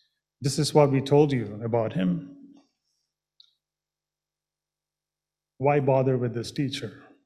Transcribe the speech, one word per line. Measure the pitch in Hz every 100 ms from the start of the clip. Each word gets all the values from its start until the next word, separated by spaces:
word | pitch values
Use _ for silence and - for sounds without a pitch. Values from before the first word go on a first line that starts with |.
| _ _ _ _
"This | 135 160
is | 143
what | 151 139
we | 135
told | 135 143 151
you | 127 104 107
about | 113 117 107
him. | - 92 - - - - - _ _ _ _ _ _ _ _ _ _ _ _ _ _ _ _ _ _ _ _ _ _ _ _ _ _ _ _ _ _
Why | 139 147
bother | 135 135 135 127
with | 123
this | 117 -
teacher?" | - 131 - 107 - - _